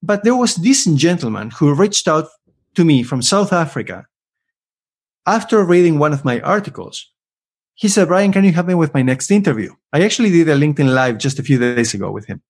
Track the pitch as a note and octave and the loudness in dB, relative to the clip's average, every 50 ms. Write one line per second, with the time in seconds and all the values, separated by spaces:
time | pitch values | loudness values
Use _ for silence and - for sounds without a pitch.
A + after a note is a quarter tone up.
0 | - D#3 G#3 G3+ G3+ A3 B3 B3+ B3 A3+ - - E3 A3+ C4+ C4+ - F#3+ D#3+ C#3 | -2 -2 -4 0 2 0 2 2 0 -2 -2 -2 2 2 2 2 2 0 0 2
1 | B2+ E3+ F3+ F3 - A#2 A2 F#2+ G#2 A2+ A#2 - D#3 D3 D3 C#3+ F#3+ G#3+ G3+ - | 2 0 0 0 -4 -6 -6 -6 -10 -12 -4 0 2 2 2 2 0 0 0 -2
2 | - - D#3+ D#3 D#3 - _ _ _ _ _ _ _ _ _ - F3 E3 D3+ C3 | -2 0 0 0 -2 -6 _ _ _ _ _ _ _ _ _ 0 2 4 4 2
3 | A#2 A#2 D3 B2+ A#2+ - - G3 G#3 - F#3+ F3 E3 D3+ - C3+ G#2+ - F#2 F#2 | 0 -2 -6 -4 -2 0 0 0 0 0 0 -2 -2 -2 -6 -10 -10 -10 -12 -16
4 | - _ _ _ _ _ _ _ _ _ _ _ _ _ _ _ _ _ _ _ | -18 _ _ _ _ _ _ _ _ _ _ _ _ _ _ _ _ _ _ _
5 | _ _ _ _ _ - G3 A3+ - - - A3 G3+ E3+ F3 F3+ F3+ F3 D#3+ D3 | _ _ _ _ _ -2 -2 -2 -2 0 0 0 2 4 4 4 4 4 2 2
6 | D3 D3+ D3 C#3 C#3 C3 B2 A#2 - - F3+ G#3 G3 G3+ - - F#2 - - - | 0 0 0 -2 -2 -4 -4 -4 -2 -2 -4 -4 -4 -8 -14 -16 -18 -16 -16 -18
7 | - _ _ _ _ _ _ _ _ _ _ _ _ _ _ _ - G#3+ G3 A3 | -20 _ _ _ _ _ _ _ _ _ _ _ _ _ _ _ -4 -2 2 2
8 | F#3+ D#3 F3 F#3 G3+ G3+ F#3+ G3 G3 G3 E3 E3+ F3 F3 F3+ F3 E3 D3 - C#3+ | 2 2 2 0 2 2 2 2 2 2 2 2 0 -2 0 0 0 0 0 0
9 | B2+ B2+ B2+ C3 - - G3 G#3 G3 F3+ C3+ A2 G2+ - - _ _ _ - D3 | 0 0 0 -2 -2 0 0 2 2 0 -2 -2 -6 -10 -12 _ _ _ -2 0
10 | F3+ G#3+ G#3+ - B3 G#3+ F3+ E3+ E3 D#3 D3+ C#3 D3 D3+ D3 C#3 C#3+ C3 C3 C3 | 0 0 0 0 0 2 4 4 4 4 2 2 2 0 0 0 2 2 2 2
11 | C3 B2+ A#2+ A2 - C#3+ C3+ - - - C#3+ B2+ A#2+ B2 B2 A#2+ A#2 A2+ - G#2 | 2 0 -2 -2 -4 -6 -6 -6 -2 0 0 2 2 0 0 0 -2 -2 -4 -8
12 | G2 F#2+ G2 G#2 G#2 - G2 - _ _ | -8 -8 -8 -10 -12 -12 -14 -16 _ _